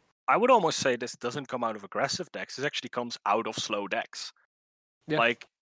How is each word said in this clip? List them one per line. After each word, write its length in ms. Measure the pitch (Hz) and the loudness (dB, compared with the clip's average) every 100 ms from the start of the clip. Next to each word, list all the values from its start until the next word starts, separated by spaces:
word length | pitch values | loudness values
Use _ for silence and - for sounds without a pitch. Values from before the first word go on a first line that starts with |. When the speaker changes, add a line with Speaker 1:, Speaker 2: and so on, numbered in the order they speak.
| _ _ - | _ _ 2
Speaker 1:
I 100 | 151 | 4
would 120 | 247 | 6
almost 280 | 240 160 - | 6 6 2
say 180 | 139 120 | 2 0
this 160 | 120 | -2
doesn't 360 | - 123 139 131 | -6 -6 -6 -6
come 140 | 127 | -4
out 140 | 117 107 | -2 -4
of 80 | |
aggressive 480 | 101 131 135 - 170 | -6 -2 0 -2 -6
decks. 240 | 190 - - | -10 -10 -6
This 80 | |
actually 240 | 143 - 131 | -4 -4 -6
comes 300 | 123 120 - 104 | -4 -4 -4 2
out 200 | 107 113 | 2 2
of 100 | 113 | -4
slow 300 | - 104 98 | -4 -4 -2
decks. 460 | 110 - - - - _ _ _ _ _ _ - | -4 -4 -10 -14 -16 _ _ _ _ _ _ -4
Speaker 2:
Yeah. 100 | 156 | 2
Speaker 1:
Like, 280 | 117 120 - _ | 2 0 -8 _